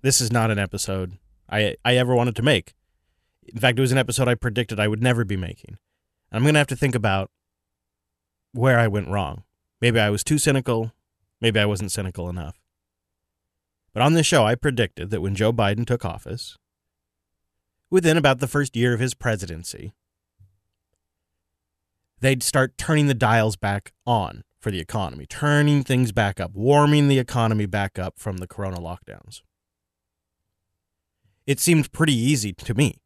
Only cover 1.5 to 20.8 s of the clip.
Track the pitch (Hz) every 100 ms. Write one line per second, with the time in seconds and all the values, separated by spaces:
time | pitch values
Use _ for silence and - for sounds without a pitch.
1.5 | 107 104 - 120 123 123 123 123 113 123
2.5 | 110 - _ _ _ _ _ _ _ -
3.5 | 113 127 120 131 135 123 120 123 120 123
4.5 | 110 113 107 107 107 123 117 101 95 87
5.5 | - - - _ _ _ _ _ 110 143
6.5 | 151 143 123 139 120 104 95 95 _ _
7.5 | _ _ _ _ _ _ _ _ _ _
8.5 | 120 131 120 113 104 73 101 78 - -
9.5 | _ _ _ 120 113 104 104 - 151 151
10.5 | 135 123 113 113 _ _ _ _ _ 117
11.5 | 107 104 101 104 107 92 90 87 90 76
12.5 | - _ _ _ _ _ _ _ _ _
13.5 | _ _ _ _ 110 143 165 151 156 107
14.5 | 123 151 123 101 - 92 107 98 98 107
15.5 | 117 101 101 117 120 87 - - 113 -
16.5 | - _ _ _ _ _ _ _ _ _
17.5 | _ _ _ _ 185 165 165 143 127 131
18.5 | 143 139 117 123 113 127 - 123 107 90
19.5 | 82 82 - 98 _ _ _ _ _ _
20.5 | _ _ _